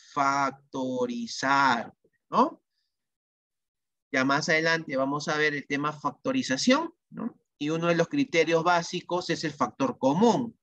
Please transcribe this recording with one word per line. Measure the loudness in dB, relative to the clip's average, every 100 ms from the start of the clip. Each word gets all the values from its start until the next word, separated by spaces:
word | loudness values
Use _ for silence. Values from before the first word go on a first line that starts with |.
| -8
factorizar, | -2 0 2 -2 -4 _ -8 -6 -4 -4 -4 -8 -4 0 4 4 2 -2 -14 _ _ _
¿no? | 2 2 -2 _ _ _ _ _ _ _ _ _ _ _ _ _ _ _
Ya | -2
más | 0 0 2
adelante | 2 2 0 -2 -2
vamos | -2 -2 -2
a | 0
ver | 0
el | -2 -4
tema | -4 -4
factorización, | -4 -8 -6 -4 -2 -2 0 2 2 0 -10 _
¿no? | -10 -10 -12 _ _
Y | -4
uno | -2 0
de | 0
los | 0
criterios | 0 0 2 2 2
básicos | 2 0 0 -6 -4 -4 -4
es | -4
el | -4
factor | -4 -4 -2 -4 0
común, | 0 4 4 4 -2 -10